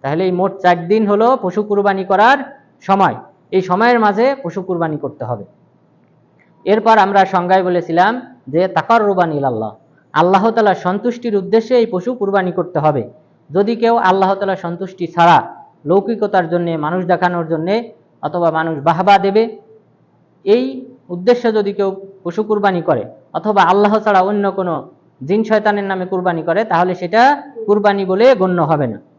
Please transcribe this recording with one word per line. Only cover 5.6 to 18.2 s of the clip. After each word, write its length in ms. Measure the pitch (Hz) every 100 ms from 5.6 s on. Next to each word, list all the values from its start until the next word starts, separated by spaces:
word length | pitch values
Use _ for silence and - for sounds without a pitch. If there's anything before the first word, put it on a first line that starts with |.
| _ _ _ _ _ _ _ _ _ _ -
এরপর 320 | 220 226 220
আমরা 280 | 196 196 190
সংজ্ঞায় 380 | 190 180 190
বলেছিলাম 580 | 180 175 170 165 190 254 - - -
যে 200 | 156 185
তাকাররুবান 680 | 170 - 233 208 185 170
ইলাল্লাহ, 420 | 147 135 110 110 - _ _ _
আল্লাহ 380 | 151 175 190 226
তাআলা 220 | 226 214
সন্তুষ্টির 640 | 185 180 196 240 240 240 202
উদ্দেশ্যে 420 | 180 226 226 247
এই 80 | 226
পশু 300 | 185 233 254
কুরবানি 360 | 196 196 180
করতে 280 | 180 170 151
হবে। 300 | 147 139 104 - _ _ _
যদি 240 | 156 202 226
কেউ 200 | 226 233
আল্লাহ 400 | 185 190 190 196
তাআলা 200 | 196 185
সন্তুষ্টি 520 | 170 175 185 - 165
ছাড়া 480 | 170 170 170 170 - - _ 143
লৌকিকতার 640 | 190 190 214 208 196 160
জন্যে, 280 | 175 170 160
মানুষ 280 | 151 180 175
দেখানোর 420 | 175 175 175 160
জন্যে, 440 | 165 165 220 233 - _ _